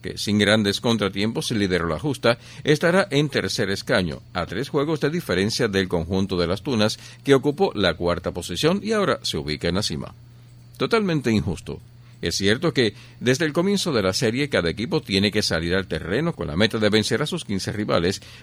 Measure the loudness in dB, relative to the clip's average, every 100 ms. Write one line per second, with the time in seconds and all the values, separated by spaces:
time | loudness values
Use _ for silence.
0 | -10 -8 -2 2 6 6 4 0 0 2
1 | 0 0 -2 -2 -2 0 2 2 0 -2
2 | -4 0 2 0 -4 -8 0 2 4 2
3 | 2 0 0 0 -2 -2 -2 -4 0 0
4 | 0 -4 -8 -6 -4 -6 -2 -2 0 0
5 | -2 -2 -2 0 0 0 0 2 0 -2
6 | 0 0 0 0 0 -2 -2 0 0 0
7 | -12 -10 4 4 4 0 -2 2 0 2
8 | 0 0 -4 -6 -8 0 0 0 0 0
9 | 0 -2 -2 -4 -4 -2 0 0 -2 -6
10 | -10 -16 -20 -20 -20 -20 -20 -4 0 0
11 | 2 0 2 2 0 -6 -8 -12 -14 -20
12 | -20 -8 -4 0 0 2 0 2 0 -2
13 | -20 -4 0 0 0 0 0 0 0 2
14 | 2 2 0 0 0 0 0 -2 -2 -2
15 | 0 2 2 0 0 0 0 -2 -2 -4
16 | -2 -2 -2 -4 -4 2 2 2 2 4
17 | 2 0 -2 -6 -6 -4 -4 -4 0 2
18 | 2 -2 -8 -20